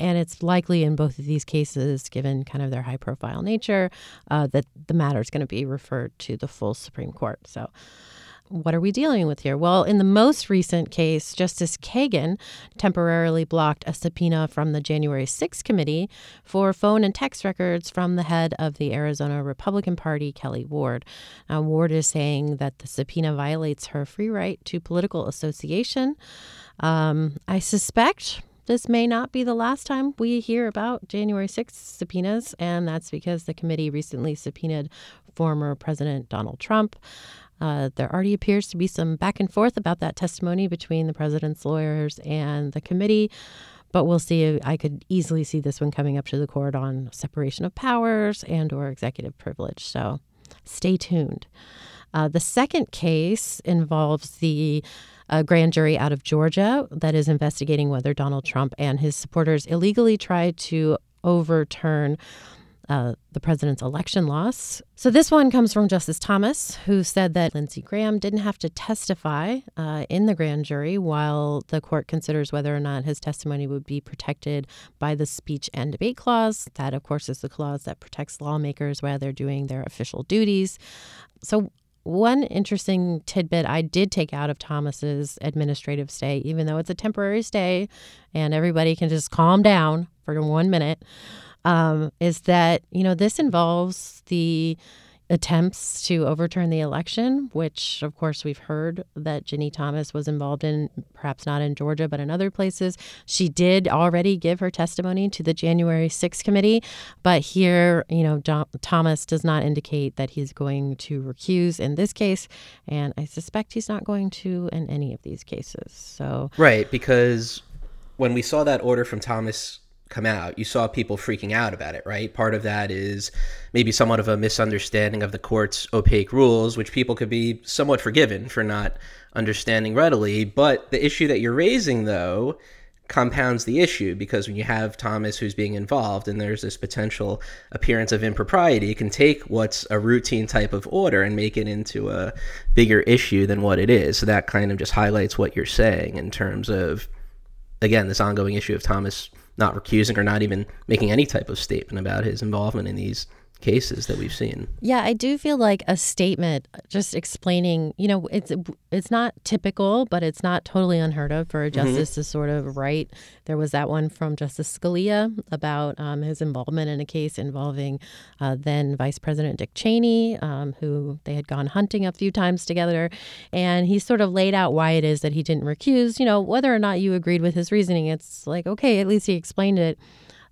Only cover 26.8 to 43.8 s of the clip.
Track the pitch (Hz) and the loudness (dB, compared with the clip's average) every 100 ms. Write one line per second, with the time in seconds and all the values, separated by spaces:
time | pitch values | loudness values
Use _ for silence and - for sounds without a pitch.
26.8 | 156 160 156 151 156 143 - 190 - 208 | 0 2 2 2 -2 -4 -4 -2 0 -2
27.8 | - 226 269 - - - - _ - 240 | 0 2 2 2 -6 -10 -14 _ -2 -2
28.8 | - 233 233 233 - 254 247 233 233 269 | 2 2 2 0 -2 -2 -2 0 -2 -4
29.8 | - 269 277 269 233 240 220 233 233 208 | -4 -2 -2 -2 -2 -2 -2 -2 -2 -4
30.8 | 226 247 - 202 214 202 196 - 240 - | -4 -6 -6 -4 -2 -2 -4 -6 -8 -12
31.8 | - - 180 180 190 226 - - 170 175 | -20 -12 -6 -4 -2 -2 -6 -8 -4 -2
32.8 | 170 165 - 151 175 170 - 160 165 160 | -2 -6 -8 -8 -6 -6 -6 -6 -4 -2
33.8 | 151 147 - 127 156 147 143 - 160 156 | -2 -4 -6 -6 -6 -6 -10 -8 -4 -4
34.8 | 147 - - - _ - 160 151 147 143 | -6 -12 -20 -20 _ -2 0 0 -2 -4
35.8 | - 151 151 139 117 104 107 131 - 220 | -6 -4 -2 -4 -6 -6 -6 -8 0 2
36.8 | 214 - - - - - - _ 160 143 | 2 -4 -20 -20 -20 -20 -20 _ -4 -2
37.8 | 135 - 131 180 196 202 - 202 - 170 | -2 -2 -2 0 0 0 2 0 0 -4
38.8 | 185 - 165 160 190 - 196 202 240 226 | -2 -2 -2 0 -2 -2 -2 2 2 2
39.8 | 202 175 160 - 180 - 175 180 190 170 | -2 -2 -4 -4 -6 -4 -2 0 -2 -4
40.8 | - 160 160 151 151 151 156 156 147 156 | -4 -2 -2 -2 -2 -2 -4 -4 -4 -2
41.8 | 156 151 151 - 147 156 147 147 147 143 | 0 -2 -4 -6 -6 -4 -2 -4 -4 -6
42.8 | - 180 208 214 214 - - - - - | -4 0 2 4 2 -4 -20 -20 -20 -20